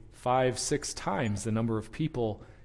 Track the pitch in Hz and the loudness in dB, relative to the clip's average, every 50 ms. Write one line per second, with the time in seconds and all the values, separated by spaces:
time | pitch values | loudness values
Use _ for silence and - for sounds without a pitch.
0 | - - - - - 123 123 131 127 127 123 - - - 151 139 - - - - | -16 -20 -20 -4 0 2 4 6 4 4 2 0 0 0 0 0 0 -4 -8 -4
1 | - 175 196 180 131 107 104 98 104 113 107 113 117 113 110 107 104 - - - | -2 -2 0 0 0 0 0 -2 0 0 0 2 2 2 0 -2 -2 -6 -4 -2
2 | 160 156 - 127 113 110 101 - - - - - - | -2 -2 0 0 0 0 -2 -4 -10 -16 -20 -20 -16